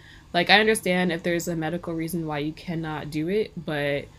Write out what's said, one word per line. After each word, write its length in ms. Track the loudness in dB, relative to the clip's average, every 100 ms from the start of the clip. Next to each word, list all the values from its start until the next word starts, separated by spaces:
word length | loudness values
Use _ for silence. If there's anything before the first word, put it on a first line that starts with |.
| -20 -20 -4 -2
like, 160 | 6
I 100 | 6
understand 500 | 6 4 2 2 2
if 120 | 0
there's 260 | 0 0 0
a 80 | -2
medical 380 | -2 -4 -6 -6
reason 320 | -4 -4 -4
why 140 | -2
you 120 | -4
cannot 580 | -6 -6 -4 -4 -6 -6
do 180 | -4 -2
it, 240 | 0 -2 -6
but 480 | -4 -2 0 -2 -4